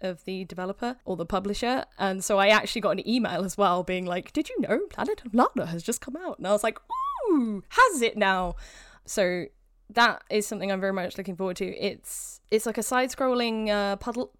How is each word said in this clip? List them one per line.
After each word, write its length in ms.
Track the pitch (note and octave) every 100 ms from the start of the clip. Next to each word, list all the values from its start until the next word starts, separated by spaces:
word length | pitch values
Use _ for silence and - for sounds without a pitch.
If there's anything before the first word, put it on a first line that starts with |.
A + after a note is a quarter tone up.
of 240 | F#3 F3 -
the 180 | F#3+
developer 540 | F#3 F3 F#3 G3 A#3+ B3+ -
or 100 | F3+
the 100 | E3+
publisher. 600 | F#3+ G3 G3+ A#3+ C4 - -
And 240 | G3 F#3+
so 160 | - G3+
I 120 | G3
actually 320 | G#3+ G#3 A#3+
got 100 | - G3+
an 80 | -
email 380 | B3 G#3+ E3+ F#3+
as 120 | -
well 260 | G3 F3+
being 220 | F3+ F#3 F3+
like, 280 | F3+ -
"Did 160 | - -
you 100 | B4
know 200 | B3 A#3+ G4+
Planet 320 | - C4+ G#4+ A#3+
of 80 |
Lana 340 | A3 C4+ - F3
has 140 | E3+
just 200 | E3 B3
come 160 | - C#4+
out?" 220 | F4+ -
And 60 | F3+
I 60 |
was 100 | G#3 A3+
like, 120 | - - B5+ C6+ C6+ B4
"Ooh, 320 | D#4 A#3 G3+ -
has 320 | - B4 E4
it 160 | A#3 G#3
now?" 380 | G3 F#3 F3+ - - - - - -
So 400 | - F3+ F3+ D#3+ _ _ _ _
that 300 | G#3+ A#3+ - -
is 160 | G#3+ G3+
something 240 | G#3 G3
I'm 120 | F#3+
very 100 | G3
much 260 | F#3+ F3+ -
looking 200 | G3 F3
forward 180 | F#3+ F3+
to. 80 | F3+
It's, 760 | - G3+ - - - - - -
it's 140 | A3 A#3
like 120 | A3
a 60 |
side-scrolling, 840 | G#3+ B3+ C4 - C4 B3 A#3 A3 A3
uh, 260 | G#3 G3+ G3+
puzzle, 380 | - A#3 B3+ _